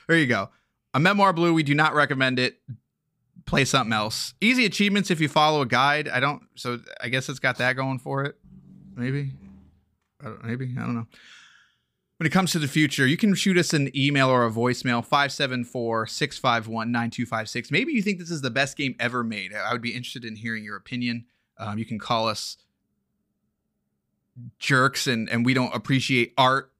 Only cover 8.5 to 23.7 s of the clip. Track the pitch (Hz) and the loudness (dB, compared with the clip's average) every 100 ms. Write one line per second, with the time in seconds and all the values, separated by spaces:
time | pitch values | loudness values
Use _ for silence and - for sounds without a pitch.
8.5 | - - - - - 123 139 139 135 98 | -20 -20 -20 -18 -8 -4 -4 -6 -10 -18
9.5 | 95 - _ _ _ _ _ 135 107 113 | -20 -20 _ _ _ _ _ -16 -12 -8
10.5 | 120 131 123 117 120 113 - - - - | -6 -6 -6 -6 -6 -8 -16 -20 -20 -20
11.5 | _ _ _ _ _ _ - 160 185 185 | _ _ _ _ _ _ -4 0 2 2
12.5 | 175 147 156 151 - 131 160 214 190 202 | 0 0 2 2 2 2 4 2 2 2
13.5 | 175 165 156 139 143 139 143 131 127 117 | 2 2 0 0 0 2 4 4 4 2
14.5 | 110 120 123 135 120 113 143 139 135 139 | 2 0 0 0 -2 2 2 2 0 -2
15.5 | 127 120 127 117 113 113 - 143 - 135 | -2 -4 -4 -2 0 -2 -2 -4 0 2
16.5 | 117 110 113 113 120 117 - 120 113 110 | 2 0 -6 -2 0 -2 -4 -4 -4 -4
17.5 | 123 117 147 269 269 196 185 170 165 131 | -8 -2 -2 0 0 0 -2 -4 -4 -2
18.5 | 120 139 - 139 123 120 123 117 107 92 | -2 -2 -2 -6 -2 -2 -2 -4 -6 -8
19.5 | 104 98 120 117 117 123 139 117 107 117 | -6 -4 -4 -4 -8 -10 -12 -12 -12 -8
20.5 | 110 107 101 - 127 123 117 113 _ _ | -8 -10 -14 -10 -6 -4 -4 -10 _ _
21.5 | - 110 104 113 110 - 117 113 107 - | -14 -8 -8 -6 -8 -2 -2 0 -4 -8
22.5 | - _ _ _ _ _ _ _ _ _ | -14 _ _ _ _ _ _ _ _ _
23.5 | _ _ | _ _